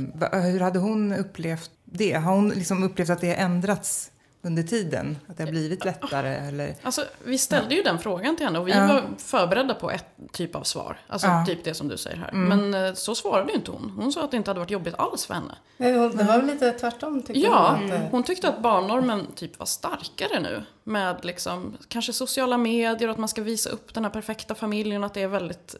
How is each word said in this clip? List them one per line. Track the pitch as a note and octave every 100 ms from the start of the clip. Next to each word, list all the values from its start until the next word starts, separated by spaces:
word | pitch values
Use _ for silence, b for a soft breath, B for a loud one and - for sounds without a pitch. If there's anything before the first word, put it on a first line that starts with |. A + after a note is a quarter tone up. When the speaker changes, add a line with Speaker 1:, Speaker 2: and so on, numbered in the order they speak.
| C3 D#3
Speaker 1:
Va-, | - F#3+
hur | F3+ F#3
hade | F3+ F#3
hon | G3 A3 G#3
upplevt | G3 G3 - E3 E3 - - -
det? | F3 G#3
Har | D#3+ D#3+ F#3+
hon | G#3
liksom | G3+ F3 F#3
upplevt | F#3+ F#3+ E3+
att | F3
det | F3
har | E3+
ändrats | F#3+ F3 F#3+ G3+ - - - b b _
under | F3 E3
tiden? | E3 A#3 F3 C3+ C3+ D3 -
Att | E3+
det |
har | D#3
blivit | D#3+ D#3 F#3 F#3+
lättare, | F3 C#4 C#3 C3+ C3+
eller? | C#3+ C#3+ C#3+ D3+
Speaker 2:
Alltså, | - B3 - -
vi | - B3+
ställde | - D4 A3 D4+
ju |
den | G4+ E3+
frågan | G#3+ F#3 A3+ E4
till | C#4+
henne | E3
och | F3+
vi |
Speaker 1:
Ja. | G3 G3
Speaker 2:
var | C#4 - G3+
förberedda | - B3+ F3 F#3+ C4+
på | A3+ -
ett | F3+ - - -
typ | - E3+ -
av |
svar. | - - - - -
Alltså, | G3+ F#3+
Speaker 1:
Ja. | E3+ E3+
Speaker 2:
typ | E3+
det | E3
som | D#3 D3
du | -
säger | - E3
här. | -
Speaker 1:
Mm. | G3 F#3 G3+ G3+
Speaker 2:
Men, | G3 F#3+
eh, |
så | F#3+ - A#3
svarade | G4+ A#3 A#3
ju | G4
inte | -
hon. | - - G3
Hon | A3+
sa | D4
att | D4
det | B3+
inte | G#3
hade | F#3+
varit | F3
jobbigt | G3 E3+ E3+
alls | F#4+ F4 -
för |
henne. | - - - b b
Speaker 3:
Nej, | B3 B3
hon, | A#3 A3
det |
var | G#3
Speaker 1:
Mm. | A#3 C#4
Speaker 3:
väl | C#4+
lite | B3
tvärtom, | A#3 A#3+ A#3 D4+ C#4+
tycker | - -
Speaker 2:
Ja, | F#4+ F4+ F3+ -
Speaker 3:
hon, | G3+
att, | F3
eh, | D#3+
Speaker 2:
hon | B3
tyckte | B3+ F4+ E4+
att | A#3+
barnnormen | A#3 G3+ F#3+ A#3+ B3+ G#3 F3 -
typ | E3+ -
var | -
starkare | - - - - - - D#4+
nu. | C#3+ G#2+ - _
Med | - G#3+ F#3 F3 F3
liksom, | F3 - F3+ F#3 G#3+ -
kanske | A#3 A3+
sociala | A#3 B3+ - B3+ A#3+
medier | A#3 A#3 A3+ A3 A3+
och |
att | A3
man | A3
ska | -
visa | G#3+ A3 -
upp | A3+ -
den | - G#3+
här |
perfekta | G#3+ G#3+ G#3+ - G#3+
familjen | G#3+ G#3 G#3+ G3+
och | G3+
att |
det | G3+
är | F#3+
väldigt | G3 F3 F3 - -